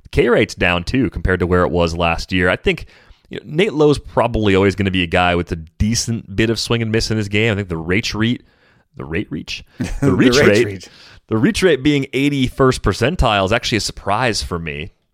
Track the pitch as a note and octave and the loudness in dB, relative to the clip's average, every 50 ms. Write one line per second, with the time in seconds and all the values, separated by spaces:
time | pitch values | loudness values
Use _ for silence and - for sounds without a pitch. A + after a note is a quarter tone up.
0 | _ - - C#3+ F#3+ A#3+ A#3+ D#3+ A2+ - - - G2 F2+ F2+ F2 E2+ - - C3 | _ -4 0 0 2 4 4 2 2 0 -2 -2 0 0 0 -2 -2 -2 0 0
1 | B2 E2 - E2 - F#2+ F#2 F2 F2+ E2+ F2+ F2+ F2+ C2 D2+ E2+ F2 E2 E2 E2+ | 0 0 -2 -4 -2 0 0 0 2 2 2 2 2 2 2 0 0 0 0 -2
2 | E2+ E2 E2 D#2+ - - F#2+ F2+ F2+ F2+ F#2 - - G3+ F3+ - - - - - | 0 0 -2 -2 -4 -4 -2 0 2 2 0 0 0 -2 -4 -4 -8 -16 -20 -20
3 | _ _ - _ _ _ - - - - D3+ D#3 G3+ A3 C3 D3+ D3+ D3+ C#3+ B2 | _ _ -20 _ _ _ -14 -14 -12 -6 -2 0 0 0 2 2 4 4 4 2
4 | - - - C3 A2+ A#2 A#2 A2 G#2+ G2+ F#2+ F#2+ G2 G2+ F#2 G2 G2 G2 F2+ F#2 | -2 -4 0 0 0 0 0 0 2 4 4 4 4 4 2 0 -2 0 0 0
5 | F2+ E2+ F2 F2+ F2+ F2 F2 F2 E2+ - F2+ E2 D#2+ - _ _ G#2+ G#2+ A#2 - | -2 0 0 2 2 2 2 0 -2 -4 -8 -10 -10 -16 _ _ -2 0 0 -2
6 | - - A#2 A2 - - G2 F#2+ A2 A2 A2+ - - - A#2+ A#2 A#2 A2 G#2+ A2+ | -2 -4 -6 -6 -8 -8 -2 0 0 0 0 -2 -2 -4 -2 -2 -2 -2 -2 -2
7 | - - A2 A2 G#2 G2+ G#2 G#2 A2 A#2 G2+ G2 G2+ F2+ F2 E2 D#2+ E2 F2+ G#2+ | -2 -2 -2 -4 -2 -2 0 0 0 2 0 -2 -4 -6 -6 -6 -4 -2 -2 -2
8 | - - - G2+ A2 A#2 B2 - - _ _ _ _ _ _ _ _ _ _ - | -2 -4 -4 -2 -2 -2 -2 -4 -8 _ _ _ _ _ _ _ _ _ _ -16
9 | - D3 - F2+ - - - - - - - - - _ _ - - - - - | -12 -6 -6 -6 -6 -6 -10 -12 -10 -12 -14 -14 -14 _ _ -8 -8 -6 -4 -2
10 | C#3+ C#3 - G2 A3 C4 A#2+ C#3+ C#3+ A2 G2+ A2 A#2+ G#2 F#2+ F#2 - - - - | 0 0 2 4 4 4 4 6 4 6 4 4 2 0 -4 -10 -14 -18 -20 -20
11 | - - - - _ _ A2+ G#2+ B2+ G#3+ G#3+ - F#3+ F#3 D#3 B2+ C3 D3+ D3 C#3+ | -20 -20 -20 -20 _ _ -2 2 2 2 2 2 2 2 2 2 2 0 0 0
12 | C3+ - - C3 C#3 D3+ C#3+ C#3 B2+ A#2 - - C3+ C3 B2 - - G#2+ F#2 - | -2 -2 -2 0 0 0 0 0 -2 -2 0 2 2 2 2 2 -2 -2 0 0
13 | A2+ C3+ F3+ - C3+ A#2 G#2 G2+ F#2+ F#2 A2 B2 - - A#2+ G2+ - - - - | -2 -2 0 0 0 2 2 2 2 2 0 -2 0 -2 -2 -2 -4 -6 -10 -8
14 | - G2 G2+ A2 C3 A#2+ G2+ - - - F#2 E2+ E2 D#2+ C#2+ D2 D#2 - - _ | -4 -4 -2 0 0 -2 -2 -4 -6 -6 -8 -8 -6 -8 -10 -10 -12 -14 -16 _
15 | _ _ | _ _